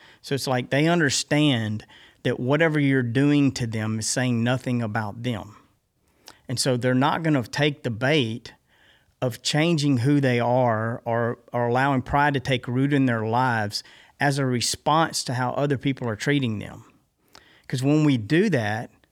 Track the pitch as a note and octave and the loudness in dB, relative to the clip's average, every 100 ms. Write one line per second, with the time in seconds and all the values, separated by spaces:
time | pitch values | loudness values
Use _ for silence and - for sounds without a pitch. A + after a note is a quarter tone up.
0 | - - - C#3 C#3 B2+ B2 C3+ D#3 F3 | -20 -16 -8 -6 -2 -4 0 0 2 2
1 | C#3+ - - D3 D3+ A#2+ A2 G#2+ - - | 2 0 -2 2 2 2 -2 -6 -10 -20
2 | - _ C3 - B2 D3 E3 D3+ C#3 C3+ | -20 _ -4 -2 0 2 2 2 2 2
3 | A#2+ A#2+ C#3+ D3 C#3 C3 A#2+ A2 A2 A2 | 0 2 4 4 2 0 -4 -4 -4 -4
4 | G#2 - B2 A#2 A#2 B2+ - B2 A2+ A2+ | -4 -2 0 0 2 0 -2 -4 -2 -4
5 | G#2+ G2+ B2 G#2+ G2 G#2 _ _ _ _ | -6 -6 -6 -6 -10 -20 _ _ _ _
6 | _ _ - - - B2 C#3+ B2 B2+ B2+ | _ _ -20 -18 -8 -4 0 0 2 2
7 | C#3+ - D#3+ D3 G#2+ - D3+ C#3+ B2+ G#2+ | 2 0 0 0 -2 -2 -2 -2 -6 -2
8 | B2+ D#3 A2+ A#2 - - _ _ _ _ | 0 2 0 -4 -14 -20 _ _ _ _
9 | _ - B2+ A#2+ - D3 E3 E3 C#3+ C3 | _ -6 -6 -4 -2 0 2 2 2 2
10 | B2+ D3 C3+ A#2+ A#2 B2+ B2 A2 A2+ A#2+ | 2 2 2 2 2 2 2 0 -2 -4
11 | - A#2 A#2 B2 _ A#2+ A#2+ B2 C#3 C3 | -4 -2 -2 -4 _ -2 0 2 2 2
12 | B2+ C#3+ D3 C#3 - B2+ - B2 C#3 C#3+ | 0 2 2 2 0 -2 -2 0 2 2
13 | C3 A2+ A2 A2+ C3 A2+ G#2 - - - | 2 0 0 0 0 0 -2 -6 -12 -20
14 | - - C#3+ C#3 C3+ B2 A2 - - D#3 | -16 -2 0 0 0 0 -2 -4 2 2
15 | D#3+ - - B2+ B2+ - C#3+ C#3 C#3 C3 | 2 -2 -6 -4 -2 -2 -2 -2 -4 -4
16 | A#2+ G#2+ - C#3+ B2+ G#2+ F#2+ A2 - _ | -6 -4 -2 0 -2 -6 -10 -16 -20 _
17 | _ _ _ - _ _ - B2+ C3+ D3+ | _ _ _ -20 _ _ -10 -2 2 4
18 | D3+ C3 G#2 D#3 A3 C#3+ G#2 A2 - _ | 4 2 0 0 2 0 -2 -4 -6 _
19 | _ | _